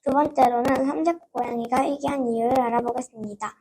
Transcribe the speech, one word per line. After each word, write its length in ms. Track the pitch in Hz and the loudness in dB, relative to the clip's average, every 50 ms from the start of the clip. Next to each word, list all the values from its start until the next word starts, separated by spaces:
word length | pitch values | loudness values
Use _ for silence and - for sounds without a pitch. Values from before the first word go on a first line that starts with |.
| _ | _
두 80 | 277 | 2
번째로는 720 | 262 285 294 294 294 269 262 240 240 240 247 269 269 262 269 | 2 2 2 2 4 4 4 4 4 2 0 0 0 2 0
삼색 460 | 269 294 302 320 339 339 339 - _ | -2 -2 0 0 0 -2 -2 -8 _
고양이가 520 | - - 247 240 240 233 233 233 247 254 269 | -6 -6 -6 -4 -4 -6 -4 -2 0 0 0
희귀한 440 | 285 285 285 285 269 285 277 262 | 0 -2 -2 -2 -2 -2 0 -2
이유를 320 | 233 226 226 233 233 247 262 | -2 0 0 2 2 2 2
알아보겠습니다. 960 | 247 233 233 240 240 240 240 254 254 - _ 220 214 208 208 208 214 214 - _ | 2 2 0 0 -2 -2 -4 -4 -8 -8 _ -12 -12 -12 -8 -8 -10 -10 -10 _